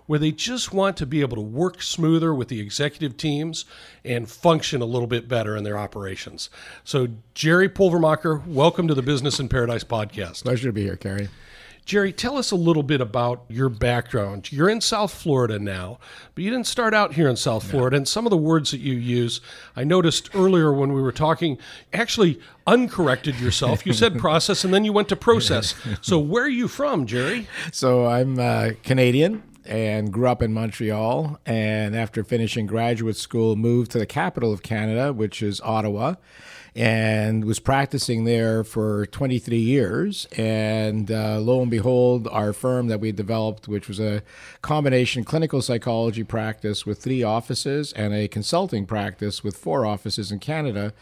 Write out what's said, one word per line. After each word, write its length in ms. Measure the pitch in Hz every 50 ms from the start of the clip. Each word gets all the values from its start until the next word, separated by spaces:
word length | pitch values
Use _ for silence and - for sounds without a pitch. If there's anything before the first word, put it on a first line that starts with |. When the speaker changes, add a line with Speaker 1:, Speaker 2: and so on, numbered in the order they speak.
| _
Speaker 1:
where 140 | - 151 147
they 120 | 156 156
just 400 | 156 - - 226 254 247 - -
want 240 | 190 196 196 196 185
to 100 | - 165
be 140 | 127 151 151
able 140 | 143 127 117
to 60 | 110
work 400 | 104 107 113 135 175 185 - -
smoother 540 | - - - - 165 160 165 165 160 165 156
with 140 | 131 117 -
the 100 | 120 107
executive 580 | 104 101 - - 143 147 - - 160 139 113
teams 480 | - - 156 143 143 156 165 156 - - - - - - - - _ -
and 240 | - 123 120 113 110
function 500 | - - - 175 165 156 - - - 127
a 60 | 120
little 220 | 113 123 123 120
bit 200 | 110 120 117 117
better 300 | 120 127 117 107 107 107
in 60 | 107 104
their 160 | 104 104 104
operations. 720 | 104 98 - 107 98 95 95 - - 104 - - - - - - - - - - -
So, 240 | - - 135 127 120 113 110 - _ -
Jerry 360 | - 147 156 170 180 190 190
Pulvermacher, 760 | 190 - 196 180 165 175 160 156 156 151 - 165 156 147 139
welcome 420 | 175 156 131 147 170 170 - 175
to 60 | 160 147
the 80 | 131
Business 380 | 123 135 147 131 131 143 - -
in 100 | 135 117
Paradise 340 | - 131 120 117 117 110 -
podcast. 600 | - 117 110 107 101 - 107 95 85 82 - -
Speaker 2:
Pleasure 260 | 123 127 117 127 127
to 40 | 101
be 100 | 107 101
here, 140 | 98 92
Carrie. 320 | - - 98 95 101 101 98 - - - - - - - - - - _
Speaker 1:
Jerry, 280 | - 190 208 196 196 165
tell 240 | - - 247 285
us 140 | 277 - -
a 40 | 208
little 280 | 175 165 165 165 151 139
bit 180 | 127 151 127
about 440 | 127 107 104 123 120 120 123 123 -
your 200 | - 113 120 135
background. 840 | 131 113 104 127 120 123 120 - - - 117 101 98 101 101 - -
You're 180 | 147 139 160 196
in 100 | 220 226
South 320 | - - 233 208 214 180
Florida 460 | - - - 170 139 131 123 110 107
now, 400 | 101 104 101 95 92 90 92 120 - - - - - - - -
but 80 | - 180
you 80 | 208
didn't 160 | 247 254 220
start 260 | - - - 233 220 220
out 220 | 214 208 - 135
here 120 | 151 160
in 80 | 135 120
South 300 | - - 139 113 110 -
Speaker 2:
Yeah. 60 | -
Speaker 1:
Florida. 260 | 147 135 123 127 135
And 100 | 143 139
some 200 | - - 214 233
of 20 | 233
the 80 | 196
words 320 | 165 151 156 165 160 143 -
that 100 | 139 135
you 140 | 139 139 127
use, 480 | 120 120 123 120 120 120 117 - - - - - - - - -
I 100 | 120 131
noticed 440 | 151 180 185 170 165 - - - - -
earlier 360 | 196 185 190 185 175 160 151
when 220 | 143 139 139 139 139
we 80 | 135
were 100 | 135 127
talking, 460 | 120 - 156 156 160 - 170 160 131 - - - - - - _
actually 480 | - 180 233 - - 233 202 170 131 - - - - _ -
uncorrected 720 | 165 208 247 247 - - - 170 139 127 - - 151 131 117
yourself. 480 | 123 - 90 - 131 - 110 101 -
You 60 | 190 117
said 260 | 110 233 226 170 120
Speaker 2:
<laughs> 0 |
Speaker 1:
process, 440 | 123 165 151 165 - - 196 - -
and 80 | 185
then 140 | 185 202 214
you 80 | 214 202
went 160 | 208 208 208
to 60 | -
process. 580 | - - 240 226 220 - - 147 117 98 - - - - 113
Speaker 2:
<laughs> 120 | 104 -
Speaker 1:
So 180 | - - 190 160
where 240 | 147 147 185 240 254
are 40 |
you 200 | 294 254 240 247
from, 400 | - - - 285 294 262 170 131
Jerry? 400 | 104 117 123 127 156 226 240 208 - - - - 165
Speaker 2:
So 340 | - - 131 127 123 123 123
I'm, 320 | 120 120 123 127 135 131
uh, 340 | 127 120 120 117 110 110 113 110 - -
Canadian 580 | - 135 131 127 123 123 135 156 190 220 214 - - - - -
and 480 | - 107 110 110 107 107 107 107 107 92
grew 140 | 113 123
up 160 | 123 120 - 120
in 100 | 110 110
Montreal. 840 | 110 113 110 98 - 117 107 104 107 110 113 127 143 160 147 147 - -
And 480 | - 113 113 107 107 110 107 107 101 107
after 280 | 113 113 107 - 113 101
finishing 440 | - 123 117 113 104 - 120 107
graduate 500 | 95 104 113 117 120 120 110 117 113 104
school, 380 | - - - - 117 113 110 107
moved 340 | 104 110 117 120 123 120 -
to 60 | -
the 80 | 120 104
capital 480 | - - 143 170 185 - - 120 113 104
of 80 | 92
Canada, 500 | - - 117 107 107 110 110 117 135 147
which 300 | 139 107 110 101 - -
is 180 | 113 101 98 -
Ottawa, 540 | - 113 113 107 107 107 101 101 117 151 185 - _ _ - - - - - - - - -
and 720 | 117 117 110 110 113 110 110 110 107 107 110 110 110 107
was 140 | 107 110 -
practicing 640 | - - 135 135 139 - - 135 - - 120 113 113
there 380 | 117 120 113 113 113 113 113 107
for 440 | - - 113 107 107 104 101 104
twenty-three 500 | - - - 139 131 127 120 - - 117
years. 720 | 117 110 117 135 143 117 90 104 135 170 208 196 - - - -
And, 720 | - 110 110 110 110 107 107 110 110 107 107 107 107 104 98
uh, 280 | 110 110 110 107 107 107
lo 220 | 107 117 127 127 127
and 80 | 120
behold, 560 | 117 110 101 127 127 123 123 123 123 123 110
our 260 | 113 - 110 107 104 101
firm 340 | - - 127 127 127 120
that 120 | 117 110 104
we 120 | 110 110
developed, 560 | 104 101 101 95 113 113 110 110 107 - -
which 200 | - 104 101 -
was 120 | - 98 98
a 220 | 110 107 104 104 - - - - - - - -
combination 640 | - - 151 151 147 139 127 127 123 120 - 127 107
clinical 400 | - - 160 160 151 151 135 120
psychology 600 | - 123 113 - 123 113 113 117 117 104 113 110
practice 600 | - 110 113 107 110 107 - - 104 104 - -
with 160 | - 107 -
three 220 | - 127 131 127 120
offices 680 | 107 107 117 - - 123 117 - 135 139 147 147 - -
and 200 | - 107 104 104
a 140 | 104 104
consulting 580 | 98 - 107 101 - - 175 196 185 127 104 98
practice 580 | - 113 104 101 101 92 - 104 104 - - -
with 140 | 104 92
four 260 | - - 180 160 139 117
offices 480 | 107 104 98 - 110 - - 101 92
in 60 | 104
Canada, 560 | 98 - - 156 160 151 135 101 101 101 107 - _